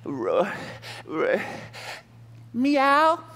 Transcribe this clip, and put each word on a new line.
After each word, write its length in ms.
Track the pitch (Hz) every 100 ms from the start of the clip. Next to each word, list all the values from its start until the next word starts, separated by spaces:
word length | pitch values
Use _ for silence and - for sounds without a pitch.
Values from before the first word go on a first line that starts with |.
roar, 480 | - 135 98 98 190 - - - - -
roar, 360 | - 156 - 202 - - - - - - - - - - -
meow. 680 | 233 269 285 277 277 311 330 -